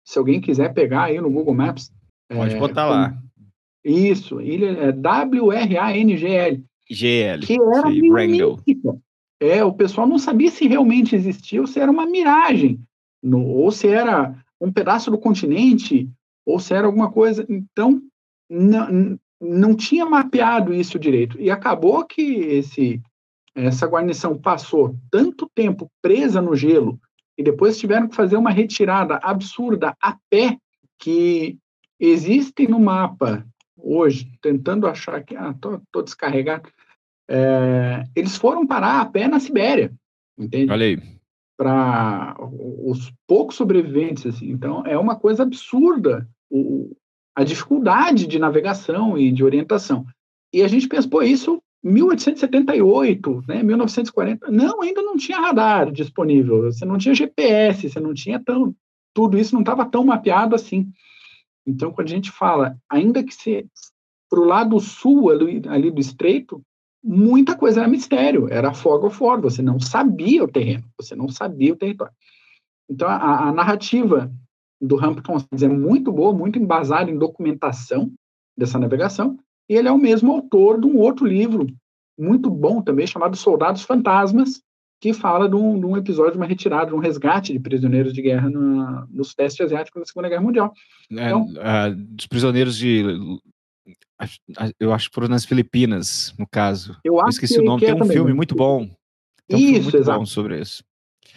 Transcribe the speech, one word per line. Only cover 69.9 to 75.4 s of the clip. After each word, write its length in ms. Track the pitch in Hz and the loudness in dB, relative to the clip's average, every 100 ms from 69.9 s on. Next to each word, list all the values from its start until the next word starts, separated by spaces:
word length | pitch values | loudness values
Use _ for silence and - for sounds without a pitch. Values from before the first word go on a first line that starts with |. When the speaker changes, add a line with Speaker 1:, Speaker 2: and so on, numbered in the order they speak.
| 240 277 185 185 320 | 0 0 0 2 2
Speaker 1:
o 40 | 156 | 2
terreno, 360 | 131 117 113 - - | -2 -2 -4 -8 -18
você 200 | - 107 | -16 -10
não 120 | 135 | -10
sabia 460 | 131 190 139 143 | -8 -8 0 0
o 20 | 165 | 0
território. 380 | 196 202 - _ _ _ _ _ _ _ - | -6 -8 -10 _ _ _ _ _ _ _ -12
Então, 200 | 135 175 | -4 -4
a, 420 | 196 143 135 151 | -2 0 0 0
a 20 | |
narrativa 800 | 165 180 202 - 247 220 143 127 - _ _ _ - | 0 0 -2 -2 0 2 0 -2 -12 _ _ _ -8
do 240 | 131 139 | -2 0
Hampton 360 | 151 151 - | 0 -4 -6
Sands 240 | 156 | -6